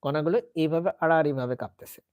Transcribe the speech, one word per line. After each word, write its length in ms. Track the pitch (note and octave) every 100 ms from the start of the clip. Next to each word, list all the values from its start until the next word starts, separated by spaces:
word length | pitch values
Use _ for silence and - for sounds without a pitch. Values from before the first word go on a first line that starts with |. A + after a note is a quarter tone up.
কণাগুলো 340 | C#3 D3+ D3+ G#3+ - -
এইভাবে 280 | D#3 E3 F3+ -
আড়াআড়িভাবে 520 | E3 E3 D3 C3+ B2 B2
কাঁপতেছে। 380 | G#2+ _ - - _